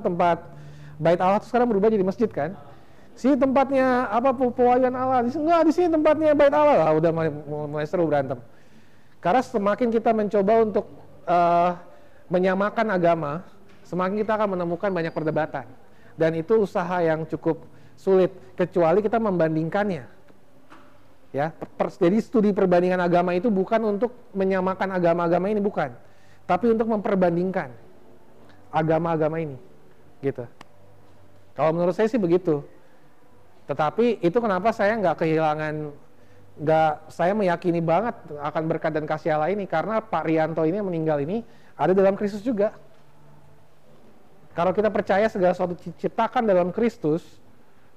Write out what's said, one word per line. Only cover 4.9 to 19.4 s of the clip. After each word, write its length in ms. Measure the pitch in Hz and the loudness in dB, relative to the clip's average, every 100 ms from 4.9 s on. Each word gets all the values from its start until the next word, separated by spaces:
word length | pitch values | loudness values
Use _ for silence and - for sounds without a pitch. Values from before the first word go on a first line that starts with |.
| 254 | 0
Allah." 240 | 262 254 | 0 0
Di 80 | 240 | 0
sini, 160 | 311 302 | -2 2
"Enggak, 140 | 339 | 4
di 80 | 311 | 4
sini 160 | 349 359 320 | 2 2 2
tempatnya 400 | 311 302 311 294 | 2 4 4 4
Bait 160 | 285 | 4
Allah." 320 | 294 294 214 | 6 4 4
Lah, 80 | 156 | 4
udah 200 | 156 165 165 | 4 2 0
mulai, 160 | 160 147 147 | -2 -4 -8
mulai 400 | 147 147 151 151 | -8 -6 -6 -4
seru 160 | 180 | 0
berantem. 400 | 160 143 135 123 - - - - - - - - | 2 0 0 -6 -12 -20 -20 -20 -20 -20 -20 -6
Karena 160 | 170 247 | 0 0
semakin 480 | 247 220 202 202 240 226 | 0 -2 0 0 0 0
kita 160 | 233 | 0
mencoba 420 | 220 208 208 196 226 | 0 0 0 2 2
untuk, 260 | 220 190 - - - - | 2 0 -6 -12 -20 -10
eh, 720 | - 175 175 175 175 175 - - - - - | -2 2 4 4 2 -2 -10 -20 -20 -20 -4
menyamakan 580 | 180 190 185 202 220 220 | 0 0 0 -2 -2 -2
agama, 520 | 185 170 165 147 165 - - - - - | 2 2 2 -2 -8 -10 -20 -20 -20 -8
semakin 400 | 175 185 214 214 | -4 -2 -2 -2
kita 120 | 214 | -2
akan 200 | 208 180 | -2 -2
menemukan 320 | 170 170 208 | -4 -4 -2
banyak 240 | 175 165 | -2 -4
perdebatan. 520 | 160 156 151 156 143 117 - - - - - | -4 -2 -2 -2 -6 -12 -18 -20 -20 -12 -2
Dan 160 | 160 165 | 0 0
itu 180 | 160 220 | 0 2
usaha 400 | 190 202 175 180 | 2 -2 -2 0
yang 240 | 165 156 156 | 0 0 -4
cukup 340 | 156 165 156 - - - - | -4 -4 -4 -8 -20 -20 -6
sulit, 340 | 190 185 180 - - - | 2 4 2 -2 -12 -6
kecuali 460 | 170 180 160 190 | -2 2 2 2
kita 180 | 208 226 | 2 0
membandingkannya. 840 | 220 175 | 0 0